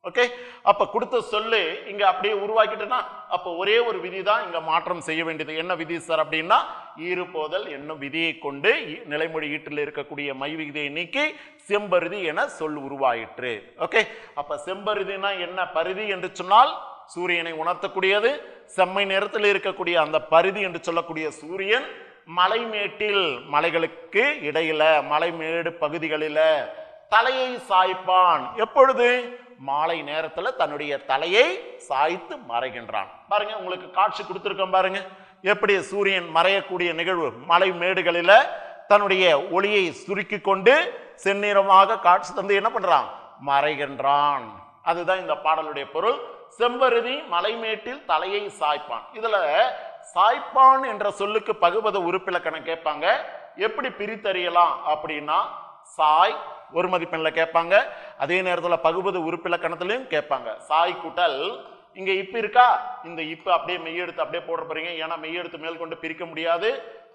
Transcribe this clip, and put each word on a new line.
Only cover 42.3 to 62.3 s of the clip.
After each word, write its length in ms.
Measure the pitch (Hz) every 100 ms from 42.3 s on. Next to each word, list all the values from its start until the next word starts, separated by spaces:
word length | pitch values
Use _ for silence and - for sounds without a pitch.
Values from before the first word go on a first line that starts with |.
தந்து 220 | - 196 202
என்ன 140 | 214
பண்றான்? 360 | 220 185 147 110 - - - 135
மறைகின்றான். 960 | 139 147 135 143 135 135 143 147 135 113 104 - _
அதுதான் 360 | - 170 175 185
இந்த 140 | 170
பாடலுடைய 580 | 143 151 160 156 143 135
பொருள். 240 | 160 208 285 - - - -
"செம்பருதி 640 | 240 247 262 233 233 285 294
மலைமேட்டில் 760 | 175 202 233 220 214 233 277 -
தலையை 460 | 160 185 202 202 -
சாய்ப்பான்." 440 | 151 143 - 113 -
இதுல 500 | 170 226 208 156 160 247 - - - - 170
சாய்ப்பான் 720 | 208 269 - 254 262 262 262
என்ற 240 | 208 208
சொல்லுக்கு 420 | - 202 214 214
பகுபத 460 | - 175 214 220 196
உறுப்பிலக்கணம் 680 | 170 185 190 175 165 160 165
கேட்பாங்க. 500 | 165 151 143 170 269 - - - -
எப்படி 320 | 214 220 254
பிரித்தறியலாம் 840 | - 208 220 208 180 175 170 165 120 -
அப்படின்னா, 500 | 151 156 151 147 170 - - - -
சாய் 520 | - - 156 156 196 - - - -
ஒரு 140 | 160 180
மதிப்பெண்ல 580 | 180 165 160 160 160 165
கேட்பாங்க, 380 | 165 165 202 - - - -
அதே 240 | 139 180
நேரத்துல 360 | 185 175 170 165
பகுபத 360 | 165 175 190 190
உறுப்பிலக்கணத்திலையும் 880 | 165 170 175 170 165 165 180 240 262
கேட்பாங்க. 500 | 151 - 135 117 107
சாய் 400 | - 151 175 165
கூட்டல் 640 | 165 - 170 139 175 240 - - _
இங்க 180 | - 190
இப்பு 260 | 190 190